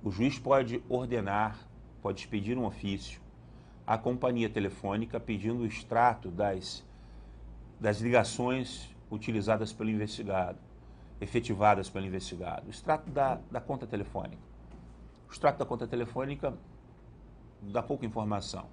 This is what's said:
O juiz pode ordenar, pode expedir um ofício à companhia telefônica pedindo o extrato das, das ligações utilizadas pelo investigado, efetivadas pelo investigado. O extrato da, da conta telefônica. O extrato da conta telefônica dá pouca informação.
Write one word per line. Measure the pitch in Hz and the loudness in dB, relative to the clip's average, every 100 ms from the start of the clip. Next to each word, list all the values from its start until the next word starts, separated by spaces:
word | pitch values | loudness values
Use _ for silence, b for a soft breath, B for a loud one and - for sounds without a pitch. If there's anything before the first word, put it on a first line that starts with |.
O | 110 | -2
juiz | 92 127 - | 2 2 2
pode | 127 135 123 120 - | 6 6 6 -2 0
ordenar, | 123 127 120 98 101 107 - - - - - | 0 2 0 2 2 2 0 -14 -18 -18 -6
pode | 101 98 | -4 -4
expedir | - 107 98 123 | -2 -2 0 0
um | 110 | 0
ofício | - 101 98 - - - - B B B B - | -2 -4 -4 -6 -14 -16 -20 B B B B 0
à | 110 | 0
companhia | 123 123 127 120 110 | 2 2 2 2 2
telefônica | 113 98 98 98 101 113 120 | 2 0 -2 -2 0 0 -4
pedindo | - 107 101 120 | -2 -2 0 0
o | 113 | -2
extrato | 101 - 117 120 113 95 | -4 0 6 6 6 -4
das, | 87 101 95 90 - - B B B B B B - - - | 0 2 0 -4 -12 -14 B B B B B B -16 -18 0
das | 107 101 | 2 2
ligações | 117 120 113 - 123 131 120 - - - - | 6 6 6 2 2 2 -2 -8 -12 -16 -10
utilizadas | 107 117 110 98 110 110 | -6 -2 0 4 2 2
pelo | - 110 | -2 0
investigado, | 107 107 - 104 95 90 92 - - B B B B | 0 -2 -4 -2 0 0 -4 -14 -20 B B B B
efetivadas | 101 120 113 98 104 98 95 | 0 0 0 6 6 6 2
pelo | 95 95 | -4 -4
investigado. | 92 - 87 87 - - | -4 -6 -6 -6 -6 -8
O | |
extrato | - - 156 - | -10 0 0 0
da, | 139 135 120 - | 0 2 0 -4
da | 123 | -8
conta | - 135 107 | -4 -6 -4
telefônica. | 110 98 95 87 85 - - - - - - - - - | -4 -4 -6 -6 -12 -16 -18 -18 -18 -18 -18 -20 -20 -18
O | |
extrato | - 151 139 | 2 2 2
da | 120 | 0
conta | 120 120 | 0 -2
telefônica | 123 117 123 135 143 143 110 - - - - - - - - - - | -2 -2 -2 -4 -2 -4 -4 -14 -20 -20 -20 -20 -20 -20 -20 -20 -14
dá | 101 107 | -4 -2
pouca | - 143 117 | 0 -2 -2
informação. | 107 107 101 95 92 - | -2 0 0 -2 -10 -10